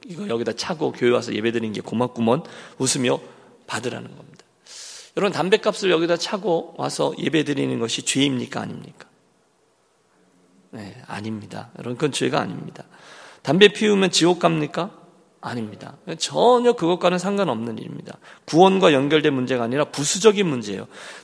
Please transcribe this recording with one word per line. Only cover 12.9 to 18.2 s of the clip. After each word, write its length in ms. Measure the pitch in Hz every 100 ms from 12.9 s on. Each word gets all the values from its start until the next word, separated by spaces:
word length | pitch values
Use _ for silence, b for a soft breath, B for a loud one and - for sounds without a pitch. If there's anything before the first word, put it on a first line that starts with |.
| B B B B B
담배 260 | - 170 208
피우면 420 | - 214 202 185
지옥 280 | - 170 175
갑니까? 540 | 170 165 147 - 196 - - _ _ _
아닙니다. 560 | - 120 107 104 - - - 165
전혀 540 | - 147 220 247 240
그것과는 460 | 233 165 175 175 180
상관없는 600 | 196 202 175 113 117 110
일입니다. 400 | - - - -